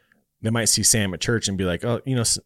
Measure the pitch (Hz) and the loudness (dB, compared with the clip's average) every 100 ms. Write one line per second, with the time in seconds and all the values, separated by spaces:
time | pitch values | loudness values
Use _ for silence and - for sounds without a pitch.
0 | _ _ _ _ 110 117 107 - 101 117 | _ _ _ _ -2 0 2 2 4 2
1 | 101 85 - 117 104 95 92 85 120 120 | 0 -2 -2 0 0 -2 0 0 -2 -4
2 | 135 127 113 - | -2 -2 0 -2